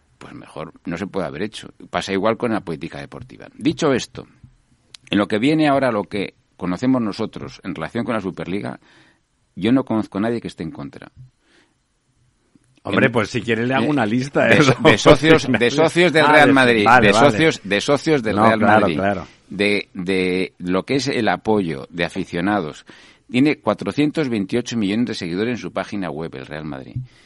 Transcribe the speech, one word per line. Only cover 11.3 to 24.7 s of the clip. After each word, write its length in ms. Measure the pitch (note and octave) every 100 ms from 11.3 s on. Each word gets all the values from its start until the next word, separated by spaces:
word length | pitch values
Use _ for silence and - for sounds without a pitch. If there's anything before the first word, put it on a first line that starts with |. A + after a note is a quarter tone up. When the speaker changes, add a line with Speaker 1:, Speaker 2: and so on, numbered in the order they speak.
| _ _ _ _ _ _ _ _ _ _ _ _ _ _ _ -
Speaker 2:
Hombre, 200 | - B2+
Speaker 1:
En 40 |
Speaker 2:
pues 160 | A#2 G2+
si 120 | A#2+
quiere 240 | A2+ A2 B2
le 80 |
hago 120 | C3 D3
Speaker 1:
de, 60 |
Speaker 2:
una 140 | D3 G#2+
lista, 400 | B2 C#3 D#3+ A#2
Speaker 1:
de, 100 | A2+
Speaker 2:
¿eh? 60 | C#3
<laughs> 120 | B2
Speaker 1:
de 140 | B2 G#2+
socios, 460 | - D3 D#3 D#3+
de 40 | -
Speaker 2:
Finales. 260 | B2 A#2+
Speaker 1:
socios 380 | C#3 D#3+ E3+ F3
del 120 | D3+ D3
Speaker 2:
Ah, 60 |
Speaker 1:
Real 140 | D3+ C#3+
Speaker 2:
de, 60 |
Speaker 1:
Madrid, 320 | C#3 B2+ A#2 G#2
Speaker 2:
vale, 220 | B2 G#2+
Speaker 1:
de 60 |
Speaker 2:
vale. 180 | G2+ C#3+
Speaker 1:
socios, 300 | G#2+ D#3+ -
de 180 | F#2+ G2+
socios 420 | - C#3+ D#3+ D3
del 120 | A2+ G2+
Speaker 2:
No, 100 | A2+
Speaker 1:
Real 120 | A2
Speaker 2:
claro, 220 | G#2 G#2+
Speaker 1:
Madrid, 140 | G2+ D#2
Speaker 2:
claro. 300 | G2 F#2+ D#2 - _
Speaker 1:
de, 380 | F#2 G2+ G2+ -
de 600 | F#2+ F2+ F#2+ F#2 F#2 F2+ -
lo 260 | F2+ F#2+
que 120 | - C3+
es 120 | B2+
el 220 | B2 G#2+
apoyo 580 | F2 A2 G#2+ F2 C#2 B1
de 140 | E2+
aficionados. 840 | E2+ G2 E2+ F2 F#2+ G#2 D#2 - - - - _ _
Tiene 260 | A#2+ D3+ -
cuatrocientos 680 | - G2+ G2 A2+ D3 E3 C3+
veintiocho 500 | A2+ F#2+ A#2+ A#2+